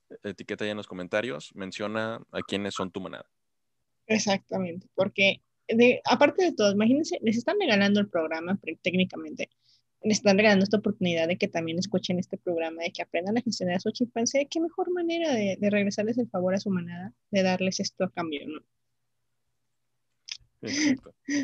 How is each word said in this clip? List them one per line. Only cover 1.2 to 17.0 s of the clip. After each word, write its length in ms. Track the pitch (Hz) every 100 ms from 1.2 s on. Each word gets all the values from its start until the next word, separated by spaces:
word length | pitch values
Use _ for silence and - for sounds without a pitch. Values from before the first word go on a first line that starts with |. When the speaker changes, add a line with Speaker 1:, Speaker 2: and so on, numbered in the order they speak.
| 120 147 -
Speaker 1:
menciona 680 | - 95 - 104 110 110 113 -
a 100 | 92
quiénes 320 | - 98 101
son 160 | - 92
tu 80 | 98
manada. 300 | 90 - - _ _ _ _ _ _ _ -
Speaker 2:
Exactamente, 840 | 214 208 196 - 190 180 175 -
porque 480 | - 196 - 196 - _ _ -
de, 320 | 226 240 -
aparte 400 | - 233 294 -
de 80 | 349
todo, 200 | - 202
imagínense, 460 | 202 220 277 320 359
les 140 | 226 226
están 180 | 302 403
regalando 400 | 349 202 202 208
el 80 | 202
programa, 460 | 170 156 160 170 196
pre-, 220 | 160 160
técnicamente, 680 | 185 185 185 - 160 - - _ _ _ _ _
les 160 | 214 202
están 180 | 208 196
regalando 280 | 214 196
esta 140 | 196 208
oportunidad 500 | 208 - 180 165 165
de 100 | 185
que 100 | 196
también 300 | 170 165 165
escuchen 400 | 190 185 - 180
este 180 | - 190
programa, 460 | - 165 165 165
de 100 | 170
que 100 | 170
aprendan 360 | 170 170 185 233
a 40 |
gestionar 340 | 240 - 180 180
a 40 |
su 120 | 220
chimpancé, 560 | - 240 226 233 277 285
qué 100 | 330
mejor 300 | 330 - 359
manera 400 | 359 339 339 320
de, 240 | 240 196 185
de 100 | 208
regresarles 480 | 208 202 202 214 240
el 100 | 233
favor 260 | 185 185
a 60 | 196
su 100 | 208
manada, 440 | 180 170 175